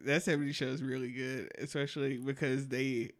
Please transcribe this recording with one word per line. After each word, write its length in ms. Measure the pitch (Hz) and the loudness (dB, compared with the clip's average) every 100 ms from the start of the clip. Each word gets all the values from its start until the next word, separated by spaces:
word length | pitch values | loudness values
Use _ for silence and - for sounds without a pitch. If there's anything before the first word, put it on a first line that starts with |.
| 117 | 2
that 180 | 147 | 2
seventies 320 | 185 151 143 143 | 4 2 2 0
show 120 | 131 | 0
is 160 | 135 | 0
really 280 | 135 131 123 | -2 -2 -2
good, 400 | 127 131 131 90 - | -4 -4 -4 -6 -6
especially 600 | 139 151 143 151 139 135 | -4 -2 -2 0 0 0
because 500 | 135 139 147 131 139 | -2 0 2 2 2
they 440 | 127 135 123 117 - | 0 2 2 -2 -2